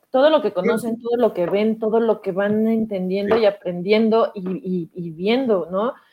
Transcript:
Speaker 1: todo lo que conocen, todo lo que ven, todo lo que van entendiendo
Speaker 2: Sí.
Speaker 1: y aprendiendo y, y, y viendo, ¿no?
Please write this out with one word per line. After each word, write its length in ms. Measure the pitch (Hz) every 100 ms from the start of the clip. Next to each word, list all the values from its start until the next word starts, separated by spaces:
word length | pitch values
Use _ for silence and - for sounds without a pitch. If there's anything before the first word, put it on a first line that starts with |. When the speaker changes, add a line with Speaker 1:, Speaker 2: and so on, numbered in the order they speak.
| _
Speaker 1:
todo 200 | 262 294
lo 120 | 311
que 100 | 214
conocen, 480 | 180 202 220 226 226
todo 140 | 233 240
lo 180 | 214
que 120 | 196 170
ven, 340 | 196 220 220
todo 220 | 220 226
lo 200 | 226 214
que 120 | 190
van 340 | 180 202 214 220
entendiendo 680 | 226 220 196 185 190 202 226
Speaker 2:
Sí. 60 |
Speaker 1:
y 20 | 208
aprendiendo 880 | 196 180 175 180 214 226 226 226 208
y, 60 | 185
y, 420 | 180 190 185 165
y 180 | - 170
viendo, 580 | 156 190 247 262 196 165
¿no? 220 | 190 233 - _